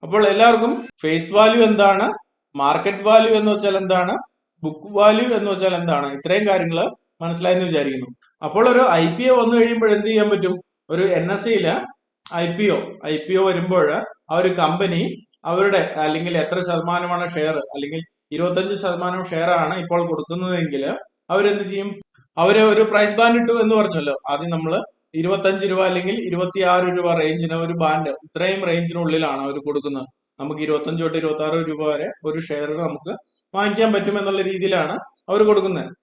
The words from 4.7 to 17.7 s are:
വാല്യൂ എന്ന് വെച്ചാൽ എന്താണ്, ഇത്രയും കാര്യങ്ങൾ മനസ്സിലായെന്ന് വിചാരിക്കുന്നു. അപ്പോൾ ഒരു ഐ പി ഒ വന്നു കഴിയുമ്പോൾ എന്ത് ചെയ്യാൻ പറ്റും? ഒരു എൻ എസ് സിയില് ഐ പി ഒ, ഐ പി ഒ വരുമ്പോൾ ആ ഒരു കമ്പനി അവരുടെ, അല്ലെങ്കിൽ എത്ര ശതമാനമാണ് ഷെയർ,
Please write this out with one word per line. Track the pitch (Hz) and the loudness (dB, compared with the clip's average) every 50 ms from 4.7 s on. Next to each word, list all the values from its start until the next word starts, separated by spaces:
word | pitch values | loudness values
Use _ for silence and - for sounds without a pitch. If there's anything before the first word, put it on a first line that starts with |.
| 151 151 - 202 208 202 | -8 -8 -16 -6 2 4
വാല്യൂ | 202 208 214 226 240 254 233 208 | 6 6 6 4 2 2 0 0
എന്ന് | 196 202 196 | 0 -2 -2
വെച്ചാൽ | 185 190 190 180 175 | 0 0 0 0 0
എന്താണ്, | 170 170 160 143 143 139 139 | 0 0 0 0 0 -4 -6
ഇത്രയും | 139 - 160 180 208 214 208 | -8 -2 0 0 2 2 2
കാര്യങ്ങൾ | 196 185 175 165 165 165 196 - - _ _ _ _ _ 165 | 2 2 0 0 0 -2 -2 -2 -4 _ _ _ _ _ -8
മനസ്സിലായെന്ന് | 170 170 170 180 180 185 180 185 180 | -6 -6 -2 0 2 2 2 2 0
വിചാരിക്കുന്നു. | 165 151 143 139 135 131 127 127 120 _ _ _ _ _ - | 0 0 0 0 -4 -6 -8 -10 -14 _ _ _ _ _ -10
അപ്പോൾ | 151 156 196 226 254 247 | -4 0 2 4 4 6
ഒരു | 240 262 247 175 165 165 | 6 4 4 4 2 2
ഐ | 165 170 | 2 0
പി | 170 247 254 254 | 0 2 4 4
ഒ | 247 | 4
വന്നു | 226 226 240 233 | 4 4 4 4
കഴിയുമ്പോൾ | 226 233 233 226 226 214 208 | 4 4 2 2 2 2 2
എന്ത് | 208 208 220 | 2 0 0
ചെയ്യാൻ | 220 214 208 208 214 | 2 2 2 2 2
പറ്റും? | 190 170 185 180 180 - _ _ _ _ _ 151 | 0 0 -2 -4 -4 -8 _ _ _ _ _ -2
ഒരു | 170 185 196 180 160 | 0 0 2 0 0
എൻ | 165 175 196 | 0 -2 -4
എസ് | 196 196 | -4 -2
സിയില് | 233 226 202 180 160 139 - - - - _ _ _ _ _ _ - 170 170 170 | 0 0 2 2 0 -2 -2 -4 -10 -16 _ _ _ _ _ _ -10 -6 -4 -4
ഐ | 170 170 | -4 -2
പി | 175 208 202 170 | 0 0 0 0
ഒ, | - - - - - - 151 156 | 0 -2 -8 -14 -14 -8 -6 -6
ഐ | 151 151 | -6 -4
പി | - 180 190 | -2 0 2
ഒ | 190 190 | 2 2
വരുമ്പോൾ | 180 180 170 175 185 180 156 143 151 196 - - - _ _ _ 160 | 2 0 -2 0 2 2 2 2 0 -2 -6 -8 -14 _ _ _ -2
ആ | 170 180 | 0 2
ഒരു | 185 180 180 | 0 0 0
കമ്പനി | 165 156 165 180 196 185 170 165 214 - - - - _ _ _ _ 165 | 0 0 0 0 -2 0 0 -2 -2 -4 -6 -10 -16 _ _ _ _ -4
അവരുടെ, | 170 185 196 202 190 185 156 - - 156 156 | -2 0 0 2 2 2 0 -2 -4 -4 -2
അല്ലെങ്കിൽ | 156 156 160 170 175 170 165 151 | -2 -2 -2 -4 -2 -2 -2 -2
എത്ര | - 175 175 175 175 | -2 -2 -4 -4 -2
ശതമാനമാണ് | 170 160 165 170 175 175 175 175 175 175 175 175 170 | -4 -4 -2 -2 -2 -2 -2 -2 -4 -4 -4 -4 -4
ഷെയർ, | 165 151 156 156 151 139 - | -4 -2 -2 -2 -4 -6 -8